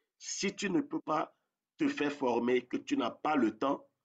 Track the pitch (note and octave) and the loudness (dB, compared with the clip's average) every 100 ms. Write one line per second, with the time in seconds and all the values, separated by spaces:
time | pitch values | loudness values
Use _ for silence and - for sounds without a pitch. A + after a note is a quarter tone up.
0 | _ _ - - G3 - G3+ E3 C#3+ D#3+ | _ _ -10 -4 -4 -2 -2 0 0 -4
1 | - D#3 - _ _ _ _ - C#3+ C#3+ | -2 -2 -2 _ _ _ _ -2 0 0
2 | C#3+ - B2+ A#2 A#2+ B2+ - C#3 - C3+ | -2 0 0 2 2 2 0 -6 -2 0
3 | A#2 - C#3+ D3+ A2 G#2+ C#3 - - _ | 0 -2 0 2 2 2 -2 -2 -6 _